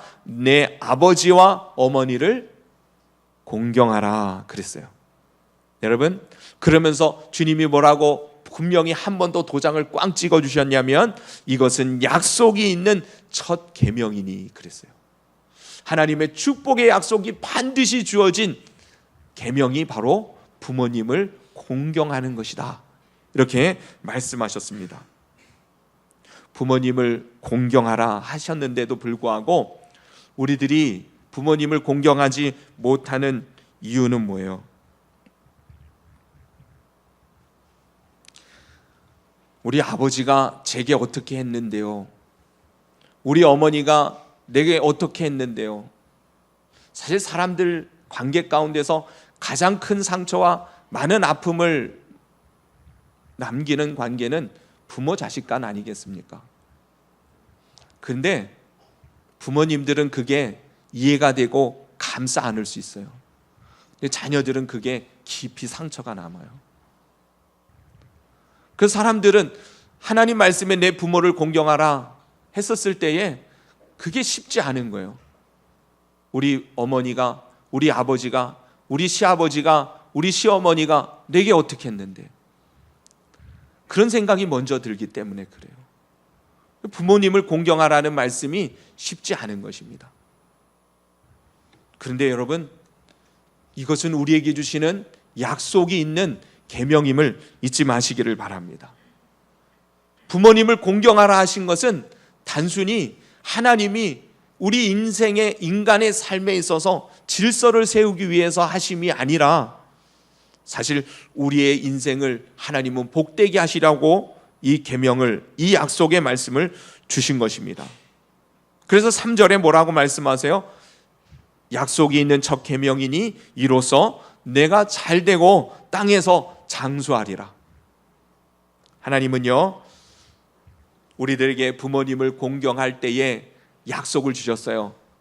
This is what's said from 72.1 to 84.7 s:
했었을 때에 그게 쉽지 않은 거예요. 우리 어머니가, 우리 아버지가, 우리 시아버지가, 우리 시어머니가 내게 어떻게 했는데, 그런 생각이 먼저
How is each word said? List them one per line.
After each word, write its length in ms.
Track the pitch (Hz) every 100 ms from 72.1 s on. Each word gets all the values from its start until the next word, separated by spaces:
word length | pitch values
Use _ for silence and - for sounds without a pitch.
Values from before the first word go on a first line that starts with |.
| - _ _ _
했었을 440 | - 202 226 196 190
때에 440 | 160 160 196 131 - _ _ _ _ _
그게 260 | 170 240
쉽지 380 | 233 - - 226
않은 300 | 143 131 120
거예요. 280 | 101 95 123 _ _ _ _ _ _ _ _ _ _ _
우리 360 | 131 139 135 - -
어머니가, 720 | 120 131 127 120 127 127 - _ _
우리 200 | 127 151
아버지가, 680 | 120 127 131 123 127 123 - _ _ -
우리 200 | 139 175
시아버지가, 1000 | - 196 175 160 147 151 156 143 - _
우리 180 | 147 180
시어머니가 920 | 180 214 196 180 165 151 151 - - -
내게 260 | 156 202
어떻게 360 | 175 151 135 127
했는데, 400 | 104 98 92 - _ _ _ _ _ _ _ _ _ _ _ - - _ _ -
그런 220 | - 233
생각이 340 | 220 202 190 196
먼저 340 | 131 131